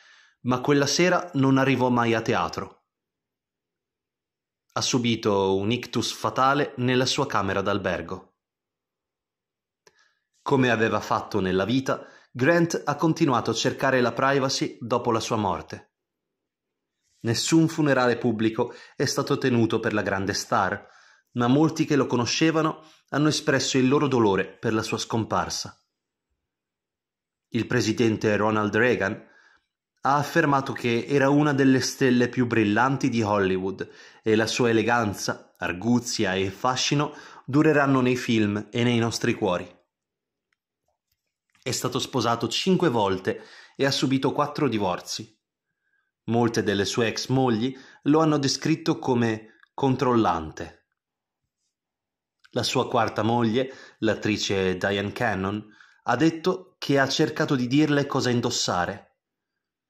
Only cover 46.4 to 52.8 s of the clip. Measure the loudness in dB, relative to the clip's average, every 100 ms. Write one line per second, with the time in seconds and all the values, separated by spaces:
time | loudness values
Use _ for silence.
46.4 | 2 2 0 0 0 0 -2 -2 -2 0
47.4 | 2 0 -2 -6 -16 -8 0 2 4 2
48.4 | 0 -2 -2 -2 -2 -4 0 0 0 -2
49.4 | -8 _ _ -4 -2 0 2 2 2 0
50.4 | -6 -12 -16 -16 _ _ _ _ _ _
51.4 | _ _ _ _ _ _ _ _ _ _
52.4 | _ -6 -2 -2